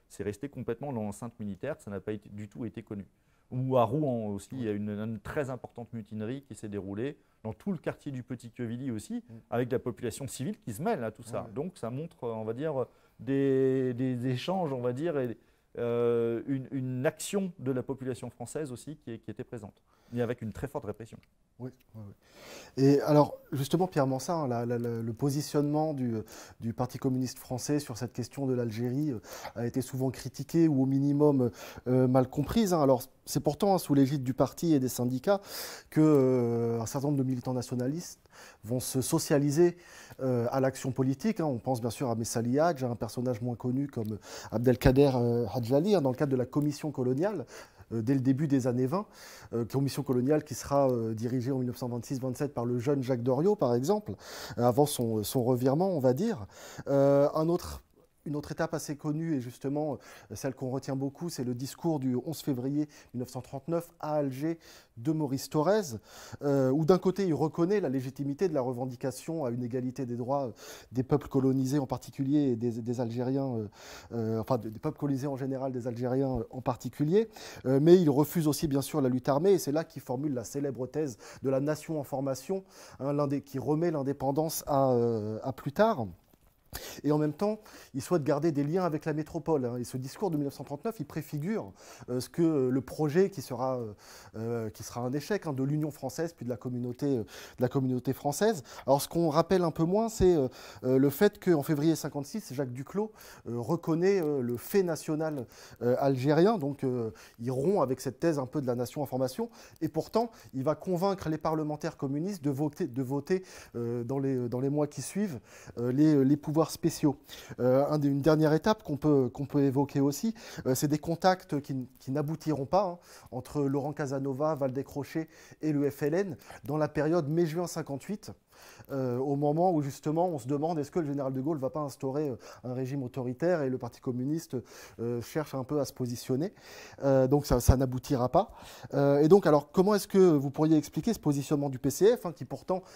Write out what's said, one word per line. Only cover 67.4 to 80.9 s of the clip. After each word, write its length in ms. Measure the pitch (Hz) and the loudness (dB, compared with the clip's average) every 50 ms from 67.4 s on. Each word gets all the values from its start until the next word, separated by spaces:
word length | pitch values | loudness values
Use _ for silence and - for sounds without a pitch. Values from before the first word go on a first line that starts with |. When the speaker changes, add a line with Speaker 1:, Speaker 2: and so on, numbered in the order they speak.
| 156 151 - - 170 180 208 208 | 0 0 2 0 2 2 2 2
Speaker 2:
la 80 | 180 135 | 2 0
légitimité 600 | 127 135 123 135 131 - 143 143 139 - 196 180 | -2 -2 -4 -4 -6 -6 -4 -4 -2 0 0 0
de 60 | 156 | 2
la 80 | 139 120 | 0 0
revendication 800 | 131 127 120 131 131 123 - - 131 123 - - - 165 165 143 | 0 -2 -4 -4 -6 -6 -6 -6 -6 -6 -6 -8 -6 -6 -4 -2
à 60 | 120 | -2
une 120 | 117 123 123 | -2 -2 -4
égalité 440 | 113 123 127 127 127 123 - 131 | -4 -4 -4 -4 -4 -4 -6 -6
des 100 | 120 120 | -6 -4
droits, 300 | 117 120 120 139 143 135 | -6 -4 -2 -2 -2 -2
euh, 60 | 113 - - - - - - - - | -4 -8 -12 -16 -18 -18 -18 -18 -8
des 140 | 107 131 120 | -4 -4 0
peuples 240 | - 151 139 - - | 2 2 0 2 2
colonisés 500 | - 135 131 131 131 135 131 127 139 147 | 0 2 4 4 4 2 0 0 0 -2
en 80 | 131 | -2
particulier 600 | - 127 120 - - - - 139 135 147 147 143 131 | -2 -6 -6 -6 -12 -6 -4 -2 2 2 2 4 2
et 80 | 120 | 0
des, 260 | 110 120 120 110 120 113 | 0 0 -2 -2 -4 -4
des 180 | 123 120 120 | -4 -4 -2
Algériens, 540 | 123 110 117 123 123 127 135 139 135 131 120 | -2 -4 -2 -4 -2 0 0 -2 -2 -2 -4
euh, 140 | 113 107 98 - - - - - - - - - | -4 -6 -6 -10 -16 -20 -18 -18 -18 -16 -10 -6
euh, 280 | 117 113 110 113 113 | -4 -2 -2 -2 -2
enfin, 180 | 107 - 131 113 | -2 -2 -2 -2
des, 120 | 104 110 | -2 -6
des 100 | 110 110 | -12 -6
peuples 180 | - 156 131 - | -6 -6 -6 -4
colonisés 300 | 147 143 139 127 139 147 | -2 -2 -2 -2 -2 -4
en 80 | 139 | -4
général, 340 | 123 139 131 135 127 135 139 | -4 -4 -6 -4 -4 -4 -4
des 160 | 127 123 113 | -4 -4 -6
Algériens, 540 | 123 117 117 127 123 127 135 139 131 127 117 | -6 -4 -2 -2 0 2 2 2 0 0 -2
euh, 40 | 113 - | -4 -6
en 120 | - 127 - | -8 -6 -2
particulier, 640 | 139 120 - - 123 - - 147 151 180 214 226 220 - - - - - - - | -2 -4 -2 -6 -10 -2 -2 0 4 4 2 2 2 -4 -18 -18 -16 -16 -6 0
euh, 140 | 127 135 139 | 2 4 6
mais 140 | 151 170 175 | 10 10 10
il 160 | 190 175 147 | 10 10 6
refuse 380 | 127 143 151 - - 175 151 151 | 4 4 2 2 2 0 2 2
aussi, 180 | 135 - 175 | 0 0 0
bien 160 | 147 135 139 135 | 0 0 0 -2
sûr, 180 | - - 156 | 0 -2 0
la 80 | 131 127 | 2 2
lutte 200 | 127 123 - 147 | 2 2 2 2
armée, 240 | 135 143 170 202 196 | 2 4 6 4 4
et 60 | 170 | 4
c'est 120 | - 143 | 2 0
là 140 | 139 160 160 | -2 -2 -2
qu'il 180 | - - 135 - | -4 -12 -16 -8
formule 320 | - 127 131 147 147 131 | -6 -6 -4 -2 -4 -4
la 80 | 120 110 | -4 -6
célèbre 460 | - - 143 143 139 120 113 127 | -6 -6 -4 -4 -4 -4 -6 -8
thèse 280 | 123 | -6